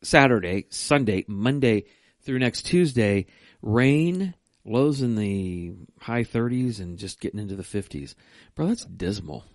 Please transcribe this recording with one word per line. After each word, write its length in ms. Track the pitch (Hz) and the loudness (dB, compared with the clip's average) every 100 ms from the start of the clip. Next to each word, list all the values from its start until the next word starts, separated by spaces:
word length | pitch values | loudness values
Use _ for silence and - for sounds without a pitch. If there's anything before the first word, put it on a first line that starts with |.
Saturday, 640 | - 156 135 110 90 95 - | 4 6 8 4 2 -4 -6
Sunday, 560 | - - 143 110 92 - | -10 0 2 2 0 -2
Monday 580 | 98 117 143 127 107 - _ _ _ | -2 0 2 2 2 -2 _ _ _
through 160 | - 127 | -6 -2
next 240 | 123 - | 0 -2
Tuesday, 640 | - 175 165 120 104 101 95 _ - _ | 0 2 2 2 2 2 -2 _ -20 _
rain, 720 | 107 113 131 147 170 185 190 - _ _ | 0 4 4 4 2 -2 -4 -8 _ _
lows 360 | 107 117 147 139 | -2 2 2 2
in 140 | 123 | 0
the 580 | 110 104 98 92 87 85 90 - _ | 0 0 -2 -4 -6 -10 -14 -20 _
high 240 | - 120 | -4 -2
thirties 560 | 117 117 120 127 127 101 | -2 -2 -2 -2 -2 -4
and 180 | 90 87 | -10 -10
just 220 | 101 - | -12 -8
getting 180 | - 104 | -8 -8
into 160 | 101 | -8
the 80 | 95 | -10
fifties. 520 | 87 101 - 71 69 - _ - - | -6 -8 -6 -12 -12 -18 _ -20 -16
Bro, 120 | - 165 | -4 -2
that's 160 | 233 | -2
dismal. 580 | - 90 90 101 80 71 - | -6 -6 -4 -4 -8 -14 -16